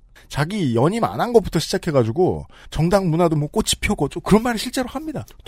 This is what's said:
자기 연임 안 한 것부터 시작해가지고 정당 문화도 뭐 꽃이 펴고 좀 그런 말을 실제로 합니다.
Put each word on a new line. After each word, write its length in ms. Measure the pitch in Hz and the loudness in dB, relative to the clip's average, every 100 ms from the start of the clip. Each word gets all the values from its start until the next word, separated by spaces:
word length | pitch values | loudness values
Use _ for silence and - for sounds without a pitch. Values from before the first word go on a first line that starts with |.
| _ - - | _ -20 -8
자기 480 | 131 151 214 143 113 | -6 -4 -2 0 2
연임 300 | 151 226 156 | 2 0 -2
안 160 | 113 | -2
한 100 | 214 | 2
것부터 280 | 233 - 170 | 2 4 -2
시작해가지고 840 | - 190 170 143 110 139 170 78 - - - | -2 -4 0 2 2 2 0 0 -8 -18 -8
정당 380 | - 170 202 185 | -2 2 2 2
문화도 280 | 160 170 156 | 2 2 2
뭐 100 | 147 | 0
꽃이 320 | 220 - - | -2 -2 -2
펴고 300 | - 208 139 | -2 -2 -2
좀 120 | 175 | -4
그런 220 | - 208 | 2 4
말을 160 | 247 220 | 4 -4
실제로 300 | 247 269 247 | -4 -6 -6
합니다. 360 | 269 320 - 107 - | -8 -8 -10 -12 -8